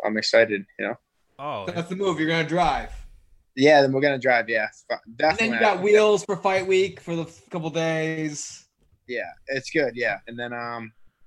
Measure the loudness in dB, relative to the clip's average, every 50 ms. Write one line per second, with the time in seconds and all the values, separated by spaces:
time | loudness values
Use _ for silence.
0 | -6 -4 -4 -2 -2 4 6 6 6 4 2 -6 -6 _ _ -8 -6 -6 -6 -8
1 | _ _ _ _ _ _ _ -14 -10 -10 -8 -8 -8 -8 -6 -8 -6 -6 -6 -4
2 | -2 -2 0 0 0 0 0 0 0 0 0 2 2 2 0 -2 -6 -8 -14 -16
3 | -16 -18 -20 -20 _ _ -20 _ _ _ _ 4 6 8 8 8 6 4 2 2
4 | 0 0 0 0 2 2 2 2 2 0 0 -2 -2 -2 -8 -16 _ _ -8 -8
5 | _ -18 -4 0 0 0 2 2 0 -2 0 2 2 2 2 2 2 4 6 6
6 | 6 4 2 0 0 -4 -6 -2 -2 0 0 0 0 2 2 2 2 0 -4 -12
7 | -10 -6 -6 -6 -6 -8 -14 -20 _ _ -10 -8 -8 -4 -4 -2 -2 -2 -2 -2
8 | -2 -4 -4 -4 -6 -6 -6 -8 -12 -14 -16 -18 _ _ _ _ _ _ _ _
9 | _ -10 -8 -8 -8 -10 -14 _ _ -6 -6 -6 -6 -2 -2 0 0 0 -2 -2
10 | -4 -4 -4 -4 _ -14 -12 -10 -10 -8 -8 -8 -8 -8 -8 -10 -10 -12 _ _
11 | -20 -20 _ _ -20